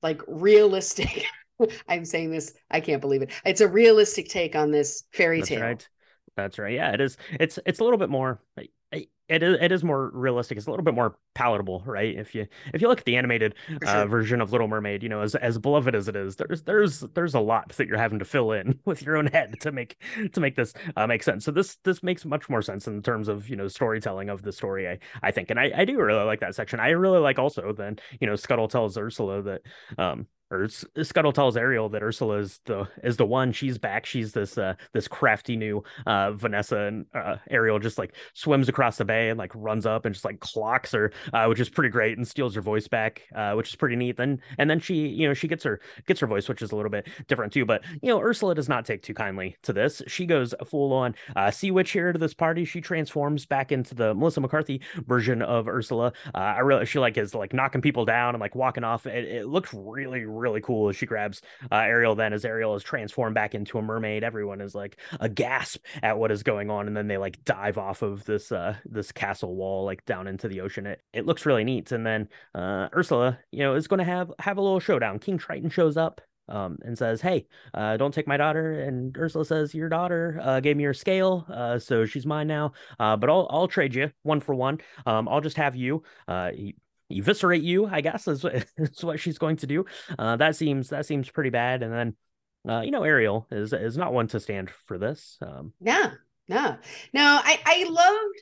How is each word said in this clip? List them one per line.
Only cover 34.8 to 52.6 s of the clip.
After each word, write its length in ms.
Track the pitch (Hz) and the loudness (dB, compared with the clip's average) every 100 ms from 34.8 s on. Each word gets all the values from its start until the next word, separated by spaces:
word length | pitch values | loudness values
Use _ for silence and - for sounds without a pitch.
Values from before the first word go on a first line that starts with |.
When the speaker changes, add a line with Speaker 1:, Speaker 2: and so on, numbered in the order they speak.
| - | -4
Speaker 2:
this 120 | - - | -6 -6
crafty 520 | - 135 104 - 117 | 0 2 2 0 -4
new, 260 | 107 104 - - 127 | -2 -4 -6 -10 0
uh, 260 | 101 98 | 2 2
Vanessa, 520 | 104 110 104 104 110 | 0 -2 -2 -2 -2
and, 220 | 101 107 - | -2 -4 -8
uh, 220 | - 110 - - | -8 -6 -6 -2
Ariel 300 | 107 113 107 | 2 4 2
just, 180 | 107 - | 0 -4
like, 180 | 90 - - | -8 -10 -20
swims 360 | - - 143 127 | -8 2 4 4
across 280 | - 123 - | 4 2 2
the 60 | |
bay 240 | 101 113 113 | 0 2 0
and, 100 | 113 | -2
like, 140 | 92 | -6
runs 320 | 113 110 110 110 | -8 -4 -2 0
up 200 | 110 110 | 0 -2
and 100 | 95 | -4
just, 80 | |
like, 160 | 101 98 | -8 -8
clocks 540 | - - 107 123 - | -8 -4 0 0 0
her, 180 | 117 104 - - | 0 0 -2 -4
uh, 140 | 113 113 | 2 4
which 120 | 113 | 2
is 80 | 123 | 0
pretty 220 | - 135 | 2 0
great, 280 | 113 110 113 | 2 0 0
and 80 | 120 | -6
steals 300 | - 123 104 | -2 -4 -2
her 60 | |
voice 260 | 98 107 104 | -2 -2 0
back, 360 | 117 110 - - - | -2 -2 -4 -16 -6
uh, 200 | 104 107 | -2 -2
which 120 | 113 | -2
is 80 | - | -2
pretty 220 | 147 120 | 0 0
neat. 180 | 123 120 | -2 -2
Then, 240 | 127 135 - 127 | -2 -2 -6 0
and 120 | 143 | 2
then 100 | 160 | 2
she, 300 | - 175 151 | 2 0 0
you 180 | 117 156 | 0 0
know, 60 | |
she 160 | 139 160 | 0 -2
gets 160 | 165 139 | -2 -2
her, 160 | 104 - - - | -4 -6 -20 -2
gets 160 | 185 | 0
her 60 | 131 | 2
voice, 200 | 101 101 | 0 -2
which 140 | 110 | -6
is 100 | 110 | -4
a 60 | 104 | -4
little 140 | 104 | -2
bit 180 | 104 98 - 131 | -4 -6 -14 -2
different 240 | 127 107 | -2 0
too. 140 | 139 113 | 0 2
But, 180 | 107 - 160 | 0 0 -6
you 60 | - | 0
know, 140 | 220 | 2
Ursula 340 | 220 240 208 160 | 2 0 0 0
does 140 | 135 | 0
not 160 | 127 113 | -2 -2
take 180 | 107 | -6
too 100 | - | -6
kindly 440 | 107 107 95 92 - | -6 -4 -4 -8 -8
to 100 | - | -4
this. 280 | 98 127 - - | 0 0 0 -12
She 180 | - 180 | -6 0
goes 300 | 160 123 - - | 2 2 -6 -8
full 280 | 151 143 | -2 0
on, 220 | 131 123 110 - 135 | 2 0 -4 -8 2
uh, 160 | 196 | 2
sea 200 | - 196 | 2 0
witch 200 | 185 185 | 2 2
here 220 | 196 175 | 2 0
to 60 | 165 | 0
this 140 | 160 | -2
party. 300 | - 160 165 | 0 0 0